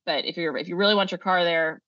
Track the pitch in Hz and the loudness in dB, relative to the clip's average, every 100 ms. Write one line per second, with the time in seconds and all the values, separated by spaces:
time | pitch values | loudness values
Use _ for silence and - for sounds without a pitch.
0 | - 147 - 165 165 131 160 175 202 208 | -4 -4 -4 -4 -4 -4 -6 0 2 4
1 | 185 175 190 180 175 165 160 160 | 2 -2 0 2 2 2 0 -4